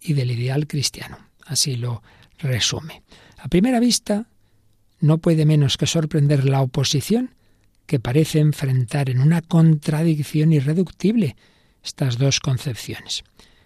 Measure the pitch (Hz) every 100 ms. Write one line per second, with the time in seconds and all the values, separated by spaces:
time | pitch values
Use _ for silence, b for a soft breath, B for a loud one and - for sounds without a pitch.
0 | - 143 123 120 123 135 151 151 123 -
1 | - - _ _ - 135 151 120 120 117
2 | b b b _ 139 123 - - 156 -
3 | _ B B B 135 175 240 247 240 -
4 | - 208 233 _ _ _ _ _ _ -
5 | 147 160 170 160 151 156 139 - 143 165
6 | 156 160 143 147 135 135 135 143 131 143
7 | - 226 254 _ _ _ _ _ - 139
8 | 117 131 156 156 151 143 135 131 123 143
9 | 135 127 143 170 - 170 165 156 156 151
10 | 165 151 143 151 156 156 135 160 180 -
11 | 180 233 160 - b b b b - -
12 | 139 117 139 131 - 127 - 113 - 110
13 | - - - b b b